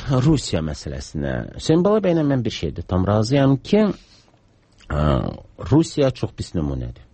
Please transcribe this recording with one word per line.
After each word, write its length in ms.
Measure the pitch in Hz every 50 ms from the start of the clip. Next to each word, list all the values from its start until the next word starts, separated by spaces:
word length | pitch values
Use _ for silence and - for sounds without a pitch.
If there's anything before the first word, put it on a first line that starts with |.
| - 123 139 127
Rusiya 400 | 123 156 160 127 - - - 85
məsələsinə. 720 | 80 78 73 - - 80 67 67 71 - - 80 71 69 64 60 53 50 - -
Hüseyn 240 | - - 156 170
Bala 200 | 175 202 214 220 196
bəylə 180 | 185 165 165
mən 220 | 151 143 139 131 113
bir 80 | 110 -
şeydir, 320 | - - 78 69 - 90
tam 220 | - 92 90 92 92
razıyam 500 | 104 107 110 113 135 143 135 135 139 131
ki, 240 | - - - 208 220 202 - - - _ _ _ _ _ _ _ _ _ _ _ _ _ _ _ -
ə, 200 | - 76 73 76 76 69 62 50 50 50 - - - - - - -
Rusiya 400 | 127 151 165 - - - 139 131 123
çox 220 | - - - - -
pis 160 | - - -
nümunədir. 480 | 90 76 71 67 64 62 60 60 - - -